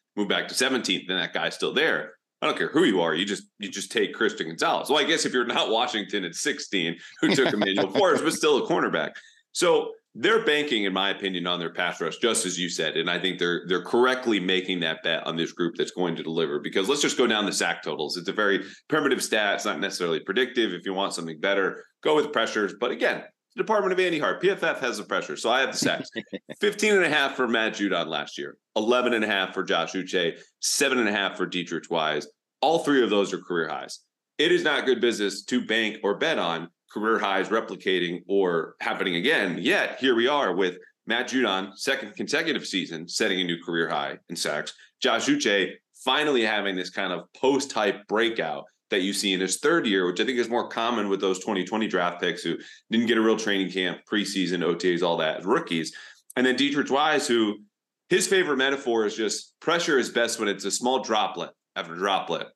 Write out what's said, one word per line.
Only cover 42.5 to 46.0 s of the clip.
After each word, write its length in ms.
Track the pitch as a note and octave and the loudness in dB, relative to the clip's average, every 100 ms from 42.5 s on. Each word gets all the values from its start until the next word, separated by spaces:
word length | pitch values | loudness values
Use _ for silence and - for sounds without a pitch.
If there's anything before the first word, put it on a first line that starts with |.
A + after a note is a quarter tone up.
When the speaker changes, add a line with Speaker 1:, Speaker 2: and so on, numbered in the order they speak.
| A#2 - | -4 -4
Speaker 1:
season, 400 | F#2+ E2 E2 E2+ | -4 -4 -6 -6
setting 320 | - A2 F#2 | -2 0 0
a 40 | |
new 180 | F2+ E2+ | -2 -4
career 260 | - E2+ D#2 | -2 -2 0
high 280 | D#2 C#2 - - | -2 -4 -8 -12
in 60 | E2 | -6
sacks. 380 | D#2+ D2+ D2+ - - _ | -4 -4 -6 -12 -20 _
Josh 260 | B2+ A2+ A2+ | 0 2 2
Uche 440 | C#3+ A2+ G2+ F#2+ - _ - | 2 4 4 2 -4 _ -8